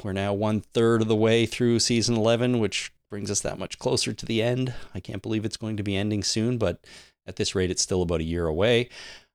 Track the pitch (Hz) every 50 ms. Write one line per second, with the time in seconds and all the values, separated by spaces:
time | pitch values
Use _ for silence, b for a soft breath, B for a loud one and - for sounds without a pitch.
0 | - 107 95 98 98 101 101 98 107 107 110 107 95 - - 120 117 113 117 113
1 | 110 110 113 107 110 113 113 117 117 110 - - 123 120 117 113 - - 123 117
2 | 104 117 120 113 107 113 117 113 123 123 123 120 110 98 - - - - - _
3 | _ _ - 101 101 101 101 - - - - - 95 87 - - - 127 131 117
4 | - 127 113 - - - 113 110 110 120 127 127 127 127 120 B B B B 95
5 | - - - 101 - 113 110 110 104 110 - - - 110 110 101 101 104 98 95
6 | 101 107 107 104 95 - - 110 110 117 123 117 110 90 85 - _ B B B
7 | B B B B _ - 92 - 107 - - 98 92 90 90 - - - 98 92
8 | 90 85 87 80 80 80 82 87 85 80 78 80 98 113 123 117 123 - B B
9 | B B B B B B B